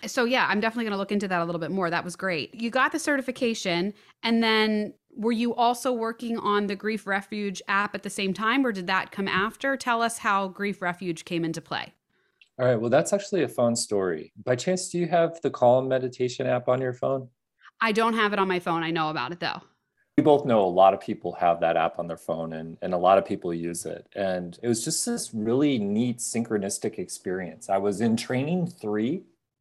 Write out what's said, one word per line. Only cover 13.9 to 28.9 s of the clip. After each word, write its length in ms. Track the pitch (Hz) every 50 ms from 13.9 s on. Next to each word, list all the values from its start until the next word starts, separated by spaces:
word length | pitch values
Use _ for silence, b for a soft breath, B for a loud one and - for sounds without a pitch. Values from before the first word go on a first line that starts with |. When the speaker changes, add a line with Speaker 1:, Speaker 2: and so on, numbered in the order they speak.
| 107 98 95 92 82 78 - - _ - 101
Speaker 2:
By 100 | 127 127
chance, 320 | 123 - 185 185 180 185 -
do 80 | - 175
you 80 | 175 156
have 320 | 180 170 165 165 165 -
the 100 | - 139
Calm 380 | - - 127 120 123 131 131 131
meditation 580 | 131 131 127 123 123 - 127 123 123 - 131
app 220 | 127 127 123 120 123
on 120 | 127 127
your 120 | 131 127 123
phone? 360 | - - 135 135 131 131 123 _ _ _ _ _ b b b b -
Speaker 1:
I 100 | 220 226 214
don't 220 | 220 226 226 220
have 180 | 233 214 208 208
it 60 | 202
on 80 | 190 190
my 120 | 185 180
phone. 220 | 175 180 165 165 160
I 60 | 165 165
know 180 | 165 156 156
about 220 | 156 151 123 143 175
it, 80 | 175
though. 200 | 170 135 - - - - _ _ _ _ _ _ _ _ _
Speaker 2:
We 60 | - 151
both 220 | 151 147 139 143
know 200 | 139 117 107 98
a 20 |
lot 280 | 92 90 92 95 95 98
of 60 | 98
people 320 | - - 104 - - 87 85
have 260 | - 90 87 85 82
that 160 | 85 82 82
app 220 | 82 80 85 - -
on 80 | 85
their 100 | 82 82
phone, 360 | - - - 82 82 82 82 82
and, 240 | 80 82 82 82 - 98
and 100 | 92 92
a 60 | 87
lot 200 | 87 90 98 98
of 60 | -
people 280 | - 107 - - 87 85
use 340 | 85 82 85 85 85 -
it. 200 | 80 85 85 - _ -
And 420 | 98 98 95 92 90 90 87 87 - -
it 60 | 120
was 160 | 117 117 -
just 200 | 160 165 - -
this 260 | 240 240 233 - - -
really 440 | 110 107 113 120 135 147 147 135 113
neat 380 | 101 101 104 110 123 123 117 -
synchronistic 800 | - - - 117 117 - 110 101 95 101 - - - 107 - -
experience. 680 | 92 - - - - 98 92 95 92 82 78 - - -
I 100 | 98 98
was 220 | 98 104 98 90
in 160 | 117 113 110
training 520 | - - - 131 127 139 151 175 185 170 -
three 540 | - - - 107